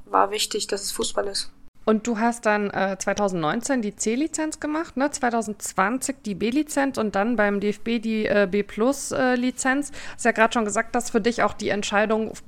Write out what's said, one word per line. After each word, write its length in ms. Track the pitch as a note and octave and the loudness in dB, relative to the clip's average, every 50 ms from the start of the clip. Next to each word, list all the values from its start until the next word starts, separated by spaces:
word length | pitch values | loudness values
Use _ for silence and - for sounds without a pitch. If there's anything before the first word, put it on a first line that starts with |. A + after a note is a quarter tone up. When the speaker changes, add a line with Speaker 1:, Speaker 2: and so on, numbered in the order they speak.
| - | -6
Speaker 1:
war 260 | G#3 G3+ F#3+ G3 G3 | 2 4 4 4 4
wichtig, 340 | G#3 G#3+ - - - G#3+ - | 2 -2 -2 -2 -4 -4 -4
dass 160 | - G#3 G3 | -2 -4 -4
es 100 | - - | -4 -6
Fußball 360 | - - A3 - - G#3 G3+ | -4 -4 -4 -2 -2 -2 -2
ist. 240 | G3+ G3 - - - - - - - _ - - | -2 -2 -4 -6 -8 -10 -16 -20 -20 _ -4 2
Speaker 2:
Und 220 | - A3 G#3+ G#3+ | 2 2 2 2
du 100 | A#3 A#3 | 0 0
hast 280 | G3+ A3+ A#3+ A#3 A#3 - | 2 2 0 0 0 0
dann, 240 | A3 G#3 G#3 G#3 G3+ | 2 2 2 0 -2
äh, 260 | - - F#3+ G3 G3 | -2 -2 -2 -2 -2
zweitausendneunzehn 840 | F#3+ - G#3 G3 G3+ G#3 G3 F#3 F3 D#3 D3+ E3+ A#3 - - C#4 B3+ | -4 -2 -2 0 0 0 0 0 0 0 0 0 0 0 0 0 0
die 120 | G#3 G#3 G#3 | 0 -4 -4
C-Lizenz 680 | - - A3 A3+ B3+ D#4 D#4+ - - D#4 D#4 D#4 - | -2 -2 0 0 0 -2 -2 -2 -4 -4 -4 -4 -6
gemacht, 340 | - D4 D4+ D#4 E4+ - - | -4 -4 -2 -2 -4 -4 -2
ne? 160 | B3+ C4+ D4 | 0 0 0
Zweitausendzwanzig 1040 | C#4+ - - A#3+ A3+ A3+ G#3+ G#3+ G#3 - - - - - F#3+ G3+ B3 C4 - - C4+ - - | 0 0 -2 0 0 0 -2 -2 -6 -8 -8 -6 0 2 2 2 2 -2 -4 -4 -6 -6 -6
die 100 | G#3 F#3+ | -6 -4
B-Lizenz 640 | E3+ G3+ A3+ B3 D4+ D4+ D4 - C#4+ C#4 C#4 C4 | -2 0 0 2 0 0 0 0 0 0 0 0
und 160 | - A3 G#3 - | -2 -2 0 2
dann 220 | G3 G3+ A#3 B3 | 0 2 2 2
beim 240 | A3 G#3 G3+ G3+ G3+ | 2 2 2 2 2
D 120 | G#3 G#3 | 0 0
F 100 | G3+ - | -2 -2
B 180 | - A#3 A#3 A#3+ | -2 -2 -2 -2
die, 260 | G#3 A3+ A3 G#3+ G#3+ | 0 -2 -2 0 0
äh, 220 | - G#3 G#3 G3+ F#3 | 2 4 4 4 4
B 140 | F3+ G#3 G3+ | 2 0 0
Plus, 480 | - - G#3+ G#3+ B3+ C#4 - - - | 0 0 0 2 2 2 0 -4 -4
äh, 240 | - - C4 B3+ B3+ | -2 0 2 2 2
Lizenz. 560 | B3 A#3+ B3+ - - - C4 C4 C#4+ C#4+ - - - - - - | 2 0 -2 -2 0 0 0 2 0 -2 -4 -8 -12 -12 -12 -6
Hast 100 | - - | 0 0
ja 80 | A#3 | 2
grad 220 | A3+ - A3 A3+ - | 4 4 4 4 4
schon 100 | A#3+ A3 | 2 0
gesagt, 320 | G#3 G3 G#3+ A3+ - - | 0 0 -2 -2 0 -2
dass 140 | A#3+ A#3 - | -4 -2 0
für 100 | - A#3 | 0 2
dich 240 | F#3 A#3+ A#3+ - - | 2 2 2 2 0
auch 80 | G#3 | 0
die 160 | - - G#3 | 0 -2 -2
Entscheidung 680 | - - G#3 G3+ - G#3+ G3+ G#3+ G#3 A3+ A3 A3 G3+ - - - | -2 -2 -2 -2 0 2 2 2 2 2 0 -2 -4 -6 -12 -14